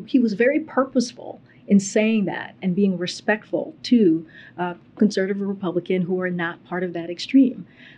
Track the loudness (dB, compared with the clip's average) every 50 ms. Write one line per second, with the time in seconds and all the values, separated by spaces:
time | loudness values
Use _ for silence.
0 | 0 0 2 2 2 2 2 2 2 2 2 2 -2 -2 -2 -2 -2 0 0 -2
1 | -2 -2 -6 -14 -16 -16 -18 -18 -20 _ _ -20 0 2 4 4 4 2 0 0
2 | 2 2 2 0 0 -2 -4 -6 -10 -12 -12 -6 -4 -2 0 2 2 0 0 -2
3 | -4 -8 -8 -6 -2 -2 -2 -2 -2 -4 -4 -4 -4 -6 -10 -14 0 2 4 6
4 | 6 6 4 4 0 -8 -16 -20 -20 -16 -8 -6 -6 -6 -6 -10 -16 _ _ 0
5 | 0 2 2 0 -2 -2 -2 -4 -4 -6 -6 -4 -6 -4 -4 -4 -2 -2 -2 -2
6 | 0 -2 -2 -2 -2 -4 -4 -4 -4 -6 -6 -10 -12 -10 -6 -6 -6 -6 -6 -8
7 | -8 -8 -10 -10 -6 2 4 4 4 4 2 -4 -12 -18 _ _ -20 -20 -20